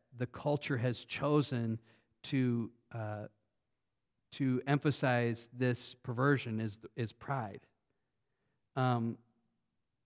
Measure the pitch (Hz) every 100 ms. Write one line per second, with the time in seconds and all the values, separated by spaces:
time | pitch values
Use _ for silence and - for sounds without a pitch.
0 | _ 120 123 - 147 147 - 127 123 117
1 | - - 147 151 135 123 113 113 - _
2 | _ _ - 139 123 120 110 - - 117
3 | 107 104 107 _ _ _ _ _ _ _
4 | _ _ _ - 135 127 - 143 156 131
5 | 139 120 117 113 - 123 127 120 - -
6 | - 120 139 135 120 110 110 101 - -
7 | 113 - - 135 104 - - _ _ _
8 | _ _ _ _ _ _ _ 135 127 123
9 | 117 - _ _ _ _ _ _ _ _